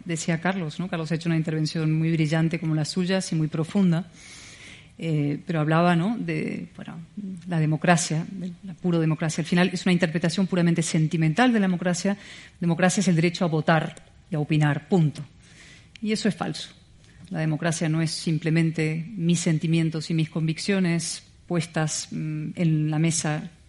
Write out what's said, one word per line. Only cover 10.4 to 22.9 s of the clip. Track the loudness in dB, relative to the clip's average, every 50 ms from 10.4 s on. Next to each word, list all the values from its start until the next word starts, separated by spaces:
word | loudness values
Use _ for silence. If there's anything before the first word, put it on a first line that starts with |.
| 0 0
puramente | 2 2 2 2 2 2
sentimental | 0 0 2 2 2 2 2 2 2 2 4 4 4 4
de | 4 2
la | 2
democracia. | 2 0 0 0 -2 -2 0 -2 -2 -2 -4 -8 -20 -20 -20 -20 -20 -10 -4
Democracia | 0 0 2 4 2 2 4 4
es | 2 4
el | 4
derecho | 4 4 2 0 0 0
a | 0
votar | 0 0 4 4 4 4 2 -2 -8 -14 -20 -20 -20 -20 -12 -6
y | -4
a | -4
opinar, | -2 0 2 2 4 2 2 0 -2 2
punto. | 4 4 4 4 0 -4 -16 -16 -18 -20 -20 -20 -20 -20 -20 -20 -20 -20 -20 -20 -14 -8
Y | -4 -2
eso | -2 0 0 0
es | 0
falso. | 0 -4 -6 -6 -8 -10 -14 -18 -20 -20 -20 -20 -20 -20 -20 -20 -20 -14 -8
La | -6 -2
democracia | -2 -2 -2 0 0 -2 0 0 0 0
no | 0 0
es | 0 -2
simplemente | -2 -4 -2 -2 -2 0 0 0 2 2 2 2 0 0 -2 -2 -2 -4 -8 -8 -8
mis | -2 0 0 2 2
sentimientos | 2 0 0 0 2 0 2 2 2 0 -2 -4 -4 -2
y | -2
mis | -2 -2 -2
convicciones | -2 -2 -2 -2 -2 -4 -2 -2 0 2 2 0 0 -2 -2 -6 -10 -10 -14 -20 -20 -20 -8
puestas, | -4 -2 -2 -2 -2 -2 -2 -2 -2 -2 -6 -8 -8
mm, | -8 -6 -6 -6 -6 -6 -8 -8 -4
en | 0 2 2 2 2 0 0